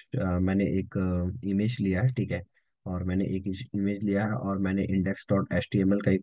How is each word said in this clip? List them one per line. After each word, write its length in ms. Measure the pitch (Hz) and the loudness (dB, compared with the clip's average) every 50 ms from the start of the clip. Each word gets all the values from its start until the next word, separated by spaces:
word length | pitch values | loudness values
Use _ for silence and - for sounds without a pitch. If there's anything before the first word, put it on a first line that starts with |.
| - _ - - | -10 _ -4 -2
अ, 40 | 95 | 0
मैंने 400 | 92 90 90 92 95 95 98 98 | 0 2 2 2 2 2 2 2
एक, 320 | 76 87 95 92 - - | 2 0 -2 -2 -2 -2
अ, 500 | 98 92 92 90 90 90 90 90 - - | -2 0 0 0 0 0 -2 -4 -4 -4
image 300 | 101 98 101 107 117 123 - | -2 0 0 0 0 0 0
लिया 220 | 101 95 92 92 | 0 0 2 2
है, 120 | 120 131 - | 2 2 2
ठीक 180 | 110 98 90 | 0 -2 -2
है? 120 | 90 90 92 _ _ _ _ _ _ _ - | -2 -6 -6 _ _ _ _ _ _ _ -8
और 180 | 98 92 90 90 | -6 -4 -4 -2
मैंने 220 | 92 92 95 98 | 0 0 0 0
एक 180 | - 95 95 95 | 0 -2 -2 -4
इज-, 280 | 101 92 90 - - - | -4 -6 -6 -8 -6 -4
इमेज 280 | 101 98 101 101 101 110 | -2 0 0 -2 -2 0
लिया 220 | 101 98 101 107 | 0 0 0 0
है 60 | 107 | 0
और 260 | 110 - 98 98 98 | -2 -2 -2 -2 -2
मैंने 300 | 95 98 95 98 98 95 | 0 0 0 0 0 0
index 280 | - 98 95 90 95 - - - - | 0 2 0 2 0 -2 -4 0 2
dot 280 | 101 98 - - - 87 | 2 2 2 0 -2 -2
H 80 | - - - | -2 0 2
T 80 | 101 95 | 2 4
M 100 | 95 101 | 4 2
L 120 | 104 - | 2 4
का 60 | 98 | 2
एक 100 | 98 92 | 2 2